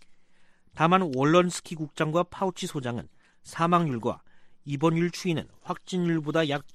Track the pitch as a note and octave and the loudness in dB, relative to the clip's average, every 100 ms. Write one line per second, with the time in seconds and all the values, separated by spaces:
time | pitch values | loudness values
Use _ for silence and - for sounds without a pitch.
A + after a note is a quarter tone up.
0 | - - - - - _ _ - D#3+ F#3 | -20 -20 -20 -20 -20 _ _ 0 4 4
1 | F3+ B2+ C#3+ F3 F3+ - - D#3 D3+ - | 2 2 4 6 4 0 -10 -10 -8 -4
2 | D#3 D#3 F3+ - F#3+ F3 F3+ D3+ B2 A#2+ | -2 0 -2 -4 -4 -4 -8 -6 -6 -6
3 | - - _ _ - - E3+ F3 E3 A#2+ | -8 -16 _ _ -14 -2 2 2 2 -2
4 | A2+ - - - - - - C#3+ D#3+ E3 | -4 -6 -10 -20 -20 -18 -8 0 2 2
5 | E3+ - F#3 D#3 - - - F3 - F#3 | 0 -2 -4 -4 -6 -10 -10 -10 -6 -2
6 | F3 E3 D3 D#3 D#3+ C#3+ - | 0 0 0 0 0 -2 -6